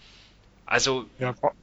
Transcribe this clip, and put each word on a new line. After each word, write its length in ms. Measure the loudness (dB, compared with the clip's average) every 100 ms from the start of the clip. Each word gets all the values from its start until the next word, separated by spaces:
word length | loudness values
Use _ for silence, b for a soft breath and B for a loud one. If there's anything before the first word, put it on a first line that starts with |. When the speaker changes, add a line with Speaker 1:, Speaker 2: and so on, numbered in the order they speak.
| b b b b -20 -16 -2
Speaker 1:
Also, 400 | 0 2 -2 -4 -6
Speaker 2:
Ja, 140 | -4
vor, 200 | -2 -2 -4